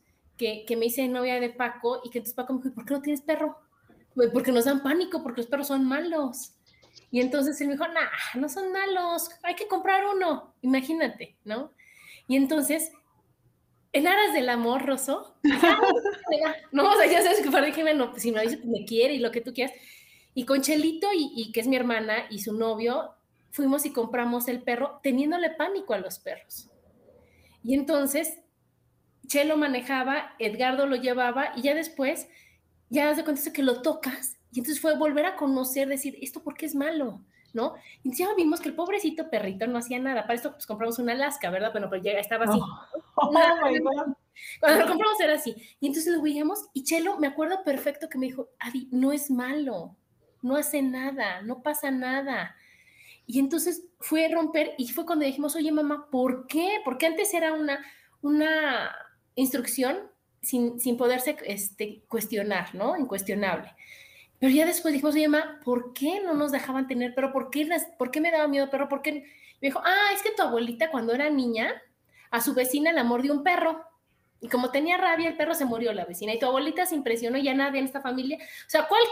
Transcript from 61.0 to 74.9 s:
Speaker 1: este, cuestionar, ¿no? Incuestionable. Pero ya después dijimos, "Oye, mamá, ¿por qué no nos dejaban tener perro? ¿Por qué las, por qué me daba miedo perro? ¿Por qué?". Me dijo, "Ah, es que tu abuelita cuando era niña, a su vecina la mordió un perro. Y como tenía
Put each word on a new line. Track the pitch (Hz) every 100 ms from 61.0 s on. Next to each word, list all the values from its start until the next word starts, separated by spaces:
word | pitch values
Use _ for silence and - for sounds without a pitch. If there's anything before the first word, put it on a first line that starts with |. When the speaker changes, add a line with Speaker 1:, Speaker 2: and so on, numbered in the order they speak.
| 247 254 302 294
Speaker 1:
este, | - 202 - - 214 208 -
cuestionar, | 226 214 214 208 190 175
¿no? | 185 233 349
Incuestionable. | 247 196 196 202 190 165 - - - - - - _ -
Pero | 262
ya | 285 330
después | 339 320
dijimos, | 277 302
"Oye, | 294 302
mamá, | 302 311 -
¿por | 247 247 247
qué | - 285 392
no | 370
nos | 294 294
dejaban | 269 - 262 262
tener | 247 247
perro? | 254 262
¿Por | 262 247
qué | 285 311
las, | 330 - -
por | 247
qué | 302
me | 330
daba | 320 302
miedo | 277 277
perro? | 269 277
¿Por | 277
qué?". | 302 294 - - - -
Me | 269
dijo, | -
"Ah, | 339 392 403
es | 392
que | 415 415
tu |
abuelita | 302 233 233 240 320
cuando | 269 226
era | 254 294
niña, | 285 240 220 294 - - _ _ _ -
a | 233
su | 285
vecina | 254 254 285 320
la | 320
mordió | 240 240 277
un | 294
perro. | 330 349 330 320 - _ _ _ _ -
Y | 226
como | 247 247
tenía | 285 320